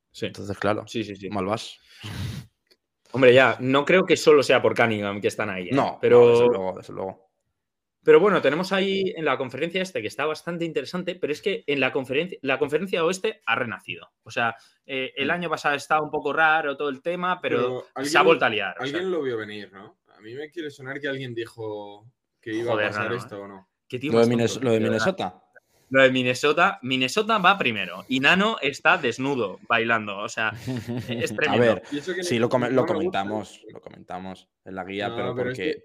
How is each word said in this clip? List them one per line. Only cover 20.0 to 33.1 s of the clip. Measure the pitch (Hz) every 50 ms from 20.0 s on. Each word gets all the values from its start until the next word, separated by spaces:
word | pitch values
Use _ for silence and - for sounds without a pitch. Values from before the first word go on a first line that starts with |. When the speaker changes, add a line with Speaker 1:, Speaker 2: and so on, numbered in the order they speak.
| _ _ _
Speaker 3:
A | _
mí | 104 110 120
me | 139 156 151
quiere | 147 175 156 147
sonar | 135 - 127 131 139 143
que | 143
alguien | 143 139 135 135 123 117
dijo | 113 113 - - 117 110 107 104 104 104 104 104 104 110 123 _ _ _ _ _ _
que | - 113 110
iba | 113 117 120
Speaker 1:
Joder, | 110 107 104
Speaker 3:
a | 101
pasar | 101 104 104
Speaker 1:
no, | 101
no, | 95
Speaker 3:
esto | 92 - - 104
Speaker 1:
¿eh? | 101
Speaker 3:
o | 101
no. | 101 98 95 _ _ _ _ _
Speaker 1:
Qué | - - 120
tío | 127 147
Speaker 2:
Lo | 113
Speaker 1:
más | 117 117
Speaker 2:
de | 120 123
Speaker 1:
tonto, | 117 117
Speaker 2:
Minnes-, | 110 - 110 131
lo | 120
de | 113 110
Speaker 1:
de |
verdad. | 110 110
Speaker 2:
Minnesota. | 110 110 110 - - - 104 92 - - _ _ _ - _ _ _ _ _ -
Speaker 1:
Lo | 131 135
de | 135 131
Minnesota, | 127 131 123 123 123 123 - 147 151 170 175 196 - -
Minnesota | 123 127 131 131 131 127 - 214 214 214 226
va | 208 180 180 202
primero | 190 - 123 110 101 95 87 87 95 -
y | - 127 131
Nano | 135 151 175 190 202 220 226 - 135
está | 135 131 - - 156 175
desnudo | - 143 120 113 131 131 139 143 123 107 92 92 - - -
bailando, | 117 113 113 117 117 110 104 104 98
o | 98 107
sea, | 117 - 117 113 110
Speaker 2:
<laughs> | 110 - - 131 131 117 98 120 120 127 - - 120 120 -
Speaker 1:
es | -
Speaker 2:
A | 104
Speaker 1:
tremendo. | 107 156 147 - 113 123 113 104
Speaker 2:
ver, | - - -
Speaker 3:
Y | 143 143
eso | - 185 175
que | 185 175
Speaker 2:
sí, | - 127
Speaker 3:
no, | 113
Speaker 2:
lo | 120 117
come-, | 131 123 120 117
Speaker 3:
no | 131
Speaker 2:
lo | 131
Speaker 3:
me | 120
gusta. | - 107
Speaker 2:
comentamos, | - - 185